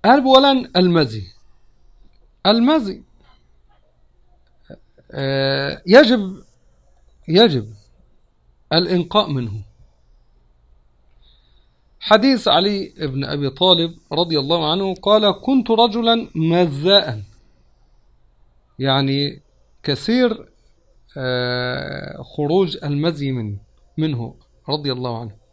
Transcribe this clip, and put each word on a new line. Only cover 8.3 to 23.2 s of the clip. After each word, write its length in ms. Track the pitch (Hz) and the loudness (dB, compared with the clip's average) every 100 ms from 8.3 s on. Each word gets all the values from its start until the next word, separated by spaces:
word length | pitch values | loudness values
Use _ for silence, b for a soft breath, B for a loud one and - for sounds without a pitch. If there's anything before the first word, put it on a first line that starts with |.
| _ _ _ _ | _ _ _ _
الإنقاء 580 | 165 175 180 175 214 190 | -2 0 -2 0 -2 -2
منه. 320 | 139 117 101 - _ - _ _ _ _ _ _ _ _ _ _ _ _ _ _ _ _ _ _ _ _ _ | -4 -6 -10 -14 _ -20 _ _ _ _ _ _ _ _ _ _ _ _ _ _ _ _ _ _ _ _ _
حديث 480 | - 214 262 254 - | 2 4 4 2 2
علي 440 | 160 196 202 - - | 2 2 -2 -8 -8
بن 260 | 156 131 | -6 -6
أبي 260 | 139 147 139 | -6 -4 -6
طالب 440 | 143 185 175 165 165 _ | 0 2 2 0 -8 _
رضي 260 | 151 170 156 | -6 -2 -2
الله 320 | 139 170 151 | -2 -2 -2
عنه 240 | 175 196 | -2 -4
قال: 460 | 185 196 214 208 - | -4 2 2 2 -2
"كنت 300 | - 269 220 | 0 0 2
رجلًا 580 | 226 233 220 226 233 - | 2 2 0 -2 -2 -4
مزاءً"، 880 | 165 160 170 175 139 170 202 160 107 98 - _ _ _ _ _ _ _ _ _ _ _ _ _ - | -2 0 2 0 0 2 2 0 -8 -12 -20 _ _ _ _ _ _ _ _ _ _ _ _ _ -8
يعني 640 | 135 135 135 139 143 143 _ _ _ _ | -2 0 0 -2 -4 -8 _ _ _ _
كثير، 680 | - 135 - 240 247 220 - _ _ _ _ _ _ 143 | -6 -4 0 2 0 -2 -14 _ _ _ _ _ _ -8
آه، 1040 | 127 127 123 123 123 131 - - - - | -4 -2 -2 -4 -4 -6 -8 -10 -12 -16
خروج 560 | 131 - 147 175 180 - | -12 -6 0 0 0 -4
المزي 480 | 147 143 160 151 | -6 -2 -2 -4